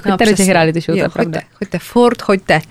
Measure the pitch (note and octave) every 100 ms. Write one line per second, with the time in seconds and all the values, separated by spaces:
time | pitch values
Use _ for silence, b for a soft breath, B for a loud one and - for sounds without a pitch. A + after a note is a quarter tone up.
0 | - F#3 A3+ G3 F#3+ F3 D#3+ E3 D#3+ F#3+
1 | F3 - E3 E3 - _ G3+ F3 - A#3+
2 | A#3+ A#3+ - G3 - D#3+ b